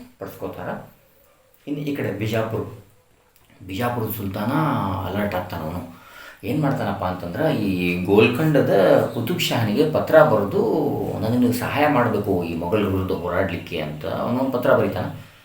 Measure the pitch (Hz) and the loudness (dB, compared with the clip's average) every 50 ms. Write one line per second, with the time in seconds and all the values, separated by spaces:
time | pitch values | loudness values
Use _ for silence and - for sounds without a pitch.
0 | - - - - 98 - - - 95 90 - 92 92 135 202 - - - - _ | -16 -20 -14 -14 -14 -14 -12 -10 -10 -10 -10 -8 -8 -8 -8 -10 -12 -18 -20 _
1 | _ _ _ _ _ _ _ _ _ _ _ _ - 143 147 151 147 143 139 139 | _ _ _ _ _ _ _ _ _ _ _ _ -8 -8 -6 -6 -4 -4 -4 -2
2 | 117 104 - 95 110 110 113 110 110 - - 98 95 - - - - _ _ _ | -4 -4 -4 -2 -2 -2 0 0 -2 -2 -4 -6 -6 -6 -12 -18 -20 _ _ _
3 | _ _ _ _ _ _ _ _ _ _ _ - - 90 95 107 120 120 120 120 | _ _ _ _ _ _ _ _ _ _ _ -18 -14 -10 -6 -4 -2 -2 -2 -2
4 | 110 104 98 101 98 95 98 104 104 120 143 160 156 143 123 110 98 98 92 92 | -4 -4 -6 -6 -6 -6 -4 -4 -2 0 0 0 0 0 0 0 -2 -2 -2 -4
5 | 92 90 95 104 104 101 90 90 90 - 87 82 78 80 87 87 - - - - | -4 -4 -2 -2 -2 -2 -2 -4 -6 -6 -8 -8 -6 -6 -6 -8 -10 -10 -16 -20
6 | - - - - - - - - - 101 139 156 147 131 117 113 107 101 95 - | -20 -20 -20 -20 -20 -20 -18 -10 -6 -4 -2 0 0 0 0 0 -2 -2 -2 -2
7 | 95 90 90 - 87 87 87 139 156 156 123 110 104 98 92 90 90 87 87 90 | -2 -4 -4 -4 -6 -8 -2 0 0 0 2 0 0 0 0 2 0 0 0 0
8 | 92 98 101 107 120 123 - - 156 156 147 - - - - 196 185 165 139 117 | 2 4 6 6 6 6 4 2 2 4 4 4 4 4 4 6 6 6 6 4
9 | - - - 120 107 - 180 156 - - 143 117 117 107 104 135 160 151 151 147 | 4 2 -2 -4 -2 -2 -2 -2 -2 0 0 2 2 2 2 2 2 2 2 0
10 | - - 151 156 151 - 110 101 98 98 92 - - - - 160 - - - - | 2 6 8 8 8 8 4 2 0 0 0 0 0 2 2 0 0 0 -2 -2
11 | - - 104 101 104 110 120 123 123 - - - - - - 139 151 147 143 120 | -4 -4 -4 -2 -2 0 2 2 2 2 2 0 -2 -2 0 2 2 4 4 2
12 | 120 113 107 101 - 101 90 87 85 82 85 82 85 87 110 107 101 95 95 92 | 2 2 0 0 0 0 0 0 0 -2 -4 -4 -2 0 0 0 2 2 0 0
13 | 92 92 87 - 87 87 87 92 95 87 85 80 - - 87 80 76 73 76 76 | 0 -2 -2 -4 -2 -2 -2 0 0 -2 -2 -6 -8 -8 -6 -6 -6 -6 -8 -8
14 | - 98 123 - - 113 123 127 131 - 123 120 - 135 117 104 101 98 - 92 | -6 -6 -4 -4 -2 -2 0 0 0 0 -2 0 2 2 2 2 2 0 -2 -2
15 | - - - - - - - - | -4 -6 -8 -10 -16 -20 -20 -20